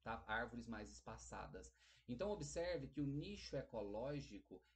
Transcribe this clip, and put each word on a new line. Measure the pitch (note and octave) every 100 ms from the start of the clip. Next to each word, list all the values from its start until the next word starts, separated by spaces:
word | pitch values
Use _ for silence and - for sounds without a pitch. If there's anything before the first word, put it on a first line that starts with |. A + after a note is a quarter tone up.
tá? | A2 A2+ -
Árvores | A2 A#2 A#2+ A#2
mais | G#2+ G#2
espaçadas. | G#2 - A2 - G2+ G#2 F#2 - - - - -
Então, | B2 G3
observe | G3+ C#3+ E3+ F3 E3 C3+
que | D3+
o | C#3+
nicho | C#3+ F#3 G3+ - C#3
ecológico | B2+ A2+ G#2 G#2 C3 D3 - G2+ - - -